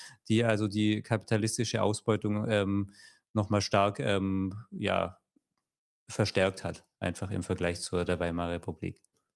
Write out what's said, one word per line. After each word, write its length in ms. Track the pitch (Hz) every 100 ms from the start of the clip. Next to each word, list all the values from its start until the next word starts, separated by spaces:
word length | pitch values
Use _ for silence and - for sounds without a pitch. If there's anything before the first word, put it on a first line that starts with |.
| - - -
die 140 | 110
also 240 | 117 107 104
die 360 | 104 104 107
kapitalistische 800 | - 113 - 107 113 - 120 113
Ausbeutung, 680 | 101 107 - 107 107 107 113
ähm, 400 | 107 98 101 98 - - - _
noch 160 | 110 101
mal 120 | 104
stark, 400 | - 104 101 101
ähm, 540 | 135 98 95 95 95 101 117
ja, 480 | 196 98 92 90 92 _ _ _ _ _ _ _ _ -
verstärkt 540 | - 104 - 95 95
hat, 220 | 87 90 _ -
einfach 300 | 92 87 95
im 120 | 98
Vergleich 400 | 90 90 87 87
zur 240 | - 90 87
der 120 | 87
Weimarer 340 | 85 85 85
Republik. 460 | 87 - 78 90 - _ _ _